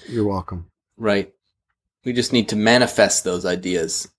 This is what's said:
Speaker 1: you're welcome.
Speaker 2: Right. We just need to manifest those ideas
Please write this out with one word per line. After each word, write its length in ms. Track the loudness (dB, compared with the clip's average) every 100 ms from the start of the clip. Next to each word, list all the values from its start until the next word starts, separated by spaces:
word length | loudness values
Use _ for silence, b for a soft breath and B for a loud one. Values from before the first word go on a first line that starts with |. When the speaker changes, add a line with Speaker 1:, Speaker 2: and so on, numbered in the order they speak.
| -6
Speaker 1:
you're 200 | -2 -2
welcome. 380 | -2 -6 -12 -14 _ _ -6
Speaker 2:
Right. 340 | 0 0 -2 _ _ _ _ _ _ _
We 80 | -6
just 200 | -2 0
need 160 | 0 0
to 60 | 0
manifest 680 | 4 4 4 4 4 2
those 220 | -2 -2 -2
ideas 640 | -2 -2 -2 -2 -6 -10